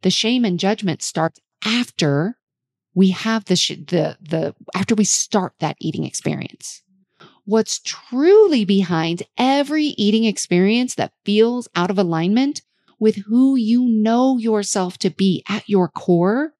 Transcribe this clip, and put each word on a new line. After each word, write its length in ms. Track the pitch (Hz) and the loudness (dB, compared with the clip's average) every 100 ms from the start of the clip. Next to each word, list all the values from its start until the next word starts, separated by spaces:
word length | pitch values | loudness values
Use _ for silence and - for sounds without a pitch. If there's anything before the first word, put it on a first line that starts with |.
The 80 | 185 | 0
shame 360 | - 220 254 233 | -2 0 0 0
and 140 | 175 | 0
judgment 440 | 190 220 196 156 | -2 -2 -2 -4
starts 360 | - - 160 _ _ _ | -6 -4 -4 _ _ _
after 720 | 214 233 247 - 156 143 175 240 _ _ _ _ _ 180 | -4 -2 -4 -2 0 0 -2 -6 _ _ _ _ _ 2
we 160 | 190 | 2
have 340 | 180 220 226 208 | 2 -2 -4 -2
the 100 | 180 | -2
sh-, 280 | - - 147 | -2 -6 -4
the, 320 | 175 156 156 | -2 -2 -6
the, 360 | 156 160 160 - - | -6 -4 -4 -8 -12
after 220 | 180 202 214 | -8 -2 0
we 80 | |
start 500 | 208 - - 214 185 _ | 0 0 -2 -2 -4 _
that 180 | 151 - | -6 -6
eating 260 | - 165 147 | -8 -6 -8
experience. 760 | - 151 147 - - - - _ _ _ _ - _ - | -6 -6 -6 -8 -16 -18 -18 _ _ _ _ -20 _ -2
What's 340 | 220 220 - | -2 0 -6
truly 840 | - - - 247 311 403 415 269 | -10 -14 -8 0 6 6 6 4
behind 600 | 190 196 180 165 165 175 - - | 2 2 2 0 -2 -4 -8 -2
every 500 | 254 277 285 311 302 | 0 0 0 -2 -2
eating 400 | - 202 220 226 | 0 0 2 0
experience 680 | 196 - 180 190 233 254 - | -2 -2 2 4 2 -2 -4
that 180 | 120 _ - | -6 _ -2
feels 420 | 208 226 247 233 175 | 2 2 2 -6 -4
out 140 | 175 | -2
of 80 | 196 | 0
alignment 640 | 185 165 170 220 277 302 _ _ _ _ | 0 0 0 0 0 -4 _ _ _ _
with 160 | 220 208 196 | 0 0 -2
who 300 | 233 262 269 | 2 4 2
you 300 | 214 240 247 | 2 2 2
know 520 | 220 214 233 262 262 | 2 2 2 2 0
yourself 600 | 226 214 202 208 180 - | 0 -2 -2 -4 -4 -4
to 100 | 190 | -6
be 340 | - 190 180 - | 0 0 0 -4
at 180 | 208 - | -8 0
your 200 | 202 175 | 0 0
core 640 | - - 175 180 233 302 _ | -4 0 2 2 0 -4 _